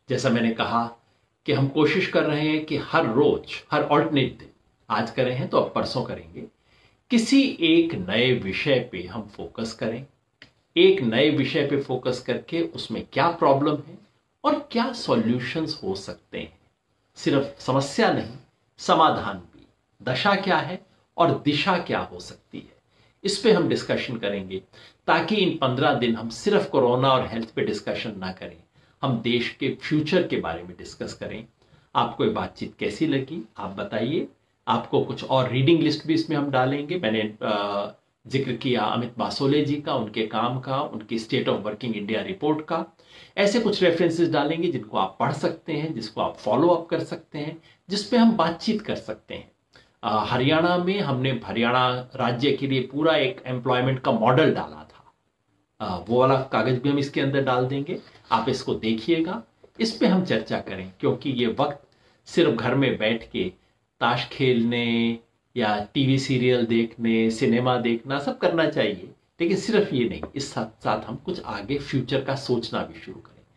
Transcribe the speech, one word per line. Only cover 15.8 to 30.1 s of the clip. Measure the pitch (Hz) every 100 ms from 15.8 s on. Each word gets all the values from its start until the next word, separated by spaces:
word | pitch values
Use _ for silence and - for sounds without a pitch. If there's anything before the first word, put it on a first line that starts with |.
हो | 98
सकते | - - - _ -
हैं, | - _ _ _ _ _ _
सिर्फ | - 165 139 - -
समस्या | - 135 135 - 190
नहीं, | 117 - - _ _ _ _
समाधान | - 165 151 110 107 92
भी, | - - _ _ _ _
दशा | 120 131 202
क्या | 190 190 160
है | 139 185 _ _ _ -
और | 165 -
दिशा | 147 143 196 180
क्या | - 98
हो | 90 90
सकती | - - _ -
है, | - _ _ _ _ _
इस | 196 -
पे | 226
हम | 175 147
discussion | 117 - 113 - 117
करेंगे, | 101 98 92 95 - - - _ -
ताकि | 165 165 214
इन | 170 -
पन्द्रह | 131 123 151
दिन | - 117 113
हम | 113
सिर्फ | - 202 202 -
corona | 139 120 127 135
और | 127 -
health | 113 113
पे | 139
discussion | 107 - - - 117 95
ना | 92
करें, | - - - _ _ _ -
हम | 135 110
देश | 117 120 120
के | - 131 -
future | - 151 147